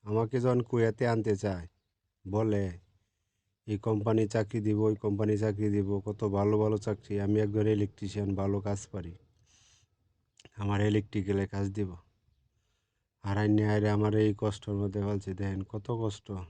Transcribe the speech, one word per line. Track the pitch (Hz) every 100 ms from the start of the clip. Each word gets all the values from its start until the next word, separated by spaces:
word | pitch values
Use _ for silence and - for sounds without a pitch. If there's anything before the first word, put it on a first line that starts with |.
আমাকে | 104 107 113 127
যখন | 123 123
কুয়েতে | 120 123 113 107 120
আনতে | 113 110 101
চায়, | 104 90 85 _ _ _ _ _ 98
বলে, | 104 113 101 98 87 _ _ _ _ _ _ _ _ -
"এই | 101
কোম্পানি | 113 107 107 113 107
চাকরি | 113 107 117
দিব, | 107 104
ওই | 107 110
কোম্পানি | 110 101 107 104
চাকরি | 110 101 107
দিব", | 101 98 101
কত | 98 104
ভালো | 107 98 101 107
ভালো | 107 107
চাকরি। | 110 104 - 101
আমি | 101 107
একজন | 107 107 107
ইলেকট্রিশিয়ান, | 107 101 - 98 104 101
ভালো | 98 98 101
কাজ | 98 98 -
পারি, | 101 85 87 _ _ _ _ _ _ _ _ _ _ _ _ - -
আমার | 104 101
ইলেকট্রিক্যালে | 104 104 101 107 98 98 98
কাজ | 98 98
দিব। | 98 98 87 _ _ _ _ _ _ _ _ _ _ _ _
আর | 101 101
আইনে | 107 107 107
আইরে | 107 104
আমার | 104 107
এই | 107 107 104
কষ্টের | 107 101 -
মধ্যে | 101 101 101
ফেলছে, | 98 104 98
দেখেন | 92 98 95
কত | 95 107 98
কষ্ট। | 117 113 101 - 98